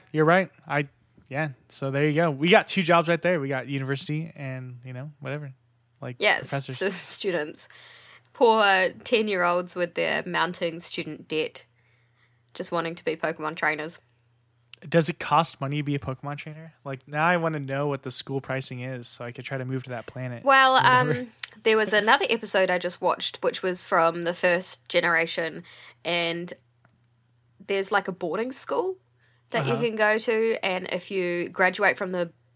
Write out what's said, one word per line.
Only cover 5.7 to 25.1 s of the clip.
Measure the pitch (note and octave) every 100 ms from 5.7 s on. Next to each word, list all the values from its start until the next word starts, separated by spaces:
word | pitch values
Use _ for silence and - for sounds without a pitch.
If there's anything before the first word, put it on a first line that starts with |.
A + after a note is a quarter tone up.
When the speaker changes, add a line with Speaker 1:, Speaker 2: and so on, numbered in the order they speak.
| _ _ -
Speaker 1:
Like, | B2+ B2
Speaker 2:
Yes, | G#3 -
Speaker 1:
professors. | - C#3 C#3 C3
Speaker 2:
so | F#3+
<laughs> |
students. | F3+ - - G3+ F3 D3+ - - - - - - - _
Poor | - A#3 A3 G3+ F#3+ F#3 G#3+
ten-year-olds | - A3+ G#3+ F#3+ F3 F3 F3+
with | F3+ F3
their | E3+ E3 D3 E3+
mounting | E3+ E3 F3+ E3+ E3
student | - - D#3 D3+ -
debt, | D#3 - - - _ _ _ _ _ _ _ _
just | - F#3
wanting | E3+ E3
to | E3+
be | - D#3+
Pokemon | D#3 D#3+ D#3 E3
trainers. | D3+ D#3 D3+ - _ _ _ _ _ _ _ - D#3+
Speaker 1:
Does | E3+ D#3+
it | E3
cost | - - - -
money | C#3 D3
to |
be | C#3+
a | C#3
Pokemon | - C3 C#3+ C#3+
trainer? | - D#3 D#3+ _
Like, | C#3+ C3+ D3
now | D3+
I | E3 F3
wanna | E3 D#3
know | C3+ C#3 D3
what | C#3
the | C3
school | - - C3+
pricing | - C3+ - B2
is | B2+ B2+ A#2
so | -
I | A#2+
could | A#2+ A#2+
try | C3+
to |
move | B2+ C3
to | B2+
that | A#2+ -
planet. | B2+ B2+ A#2+
Speaker 2:
Well, | C4+ C4+ C4
Speaker 1:
Whatever. | C4 - B3+ B3 B3
Speaker 2:
um, | A#3+ - - -
there | A3+ A3
was | G#3+
another | G#3+ G#3+ C4 G4
episode | A3+ G#3+ G3 F#3
I | F3+
just | F3 -
watched, | F3+ - - -
which | F3+ -
was | F#3+ F3+ -
from | F#3 E3 E3+
the | E3+
first | F3 F3+ F3 F#3 - -
generation, | F3 E3+